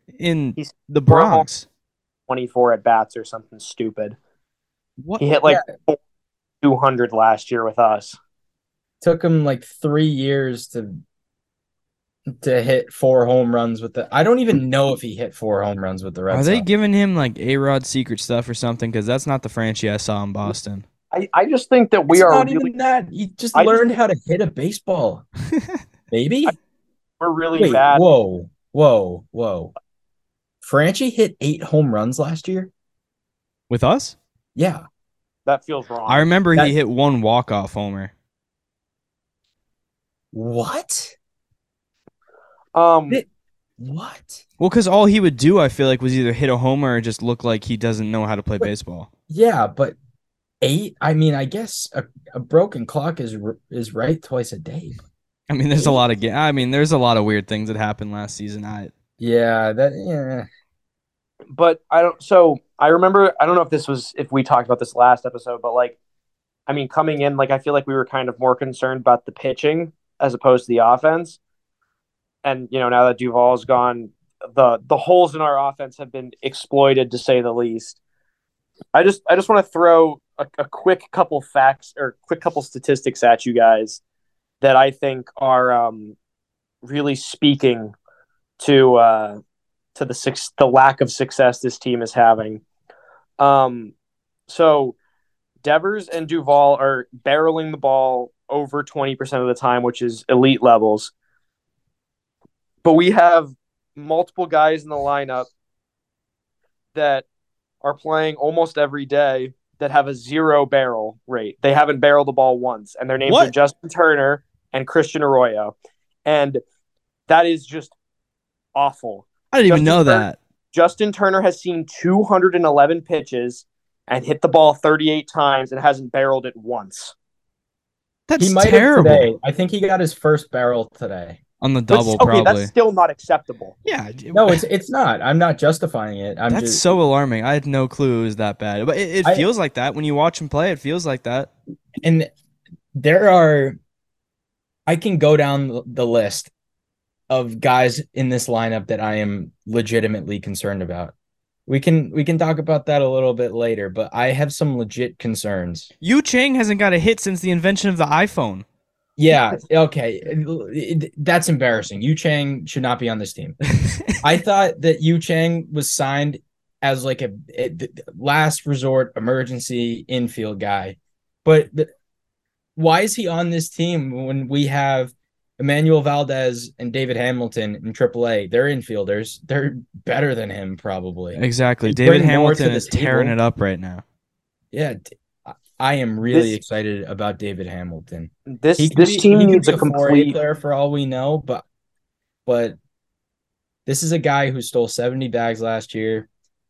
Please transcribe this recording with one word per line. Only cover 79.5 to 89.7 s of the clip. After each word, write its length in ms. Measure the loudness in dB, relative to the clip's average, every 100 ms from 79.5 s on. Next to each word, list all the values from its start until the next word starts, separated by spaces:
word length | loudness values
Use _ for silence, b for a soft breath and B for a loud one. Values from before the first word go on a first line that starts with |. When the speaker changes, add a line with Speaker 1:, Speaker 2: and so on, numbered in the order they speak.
| 2
Speaker 2:
throw 580 | 2 2 4 6 4 -2 _ -12
a, 80 | -8 -8
a 60 |
quick 380 | -10 -2 0 0 -2
couple 280 | -2 -2 -4
facts 540 | -2 2 2 0 -6 -10
or 200 | -8 -10
quick 180 | -8 -6
couple 220 | -4 -6
statistics 600 | -8 -6 -2 -2 -2 2
at 240 | 4 4 2
you 60 |
guys 500 | 2 4 4 0 -10 _ _ _ _ _ _
that 120 | 2
I 160 | 4 4
think 380 | 0 -6 -6 -10 -4
are, 340 | 0 2 2
um, 460 | 0 -2 -6 -16 -20 _ _ _ _ _ _
really 340 | -8 -4 -4
speaking 800 | -4 -10 0 0 2 2 0 -6 -16 _ _ _ _ _ _
to, 340 | 2 6 6 6
uh, 420 | 6 4 -2 -10 -20 _ _